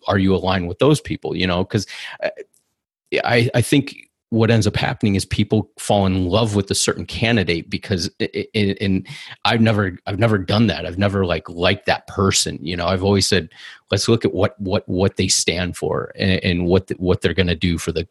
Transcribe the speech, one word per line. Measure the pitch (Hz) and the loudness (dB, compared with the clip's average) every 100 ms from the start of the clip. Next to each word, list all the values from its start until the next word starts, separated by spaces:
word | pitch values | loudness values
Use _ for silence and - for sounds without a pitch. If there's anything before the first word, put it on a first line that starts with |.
| - | 0
are | 98 | 2
you | 95 | 4
aligned | 92 92 95 87 | 2 2 -2 -2
with | - | 2
those | 135 151 | 2 2
people? | - 80 71 82 | 0 -8 -6 -2
You | 92 | 0
know, | 90 | 0
'cause, | 95 107 - - - - | 0 -2 -4 -12 -16 -6
uh, | - - - _ _ _ _ _ - - | -6 -6 -18 _ _ _ _ _ -6 -2
I, | - 120 117 | 2 2 2
I | 123 | 0
think | - 143 139 - - _ - | 2 2 2 -8 -20 _ -4
what | 113 110 | 0 4
ends | 117 | 4
up | 107 - | 2 0
happening | - - 107 98 | -4 -2 0 0
is | |
people | - - 104 110 - - | -2 -2 2 0 -2 -10
fall | - 104 95 | 0 2 2
in | 92 90 | 2 2
love | 104 117 | 2 2
with | 104 95 | 0 0
a | - | -2
certain | - - | -2 -4
candidate | 92 - 113 117 85 85 - | -6 -2 2 2 2 -2 -4
because | 98 - 95 95 - | -10 -4 -4 -4 -6
i-, | 110 | -6
i-, | - - | -6 -6
i-, | 110 101 98 | -2 -2 -2
and | 98 95 - 147 - - | -2 -2 -4 -16 -18 -2
I've | 104 117 | 0 4
never, | 113 104 95 87 - | 4 2 0 -4 -8
I've | 95 | -2
never | 113 104 | 2 0
done | 87 107 113 | 0 2 2
that. | 80 87 | 0 -6
I've | 87 | -2
never, | 101 98 90 | 0 0 0
like, | 82 - | -2 -4
liked | 85 92 98 - | -2 0 0 0
that | - - | -2 -2
person. | - 98 - - 64 | 0 2 2 -2 -6
You | 71 87 | -8 -4
know, | 85 | -2
I've | 95 | 0
always | 98 101 - | 2 2 2
said, | 95 80 - - - - | 0 -2 -16 -20 -20 -4
"Let's | 101 - | -2 2
look | 117 | 2
at | - | 2
what, | 90 98 - | 0 -2 -2
what, | 98 95 - | -4 -4 -2
what | 92 95 - | 0 0 0
they | 92 | -2
stand | - - 85 90 87 | 0 -2 -2 -4 -4
for | - 78 - | -4 -4 -6
and, | - 95 92 | -4 0 0
and | 95 87 87 | 0 0 2
what, | 92 - | 2 0
the, | |
what | - 90 87 | -4 0 0
they're | 87 | 0
gonna | 82 87 82 | 0 -2 0
do | 90 82 | -2 -2
for | - | -4
the, | 82 85 | -6 -8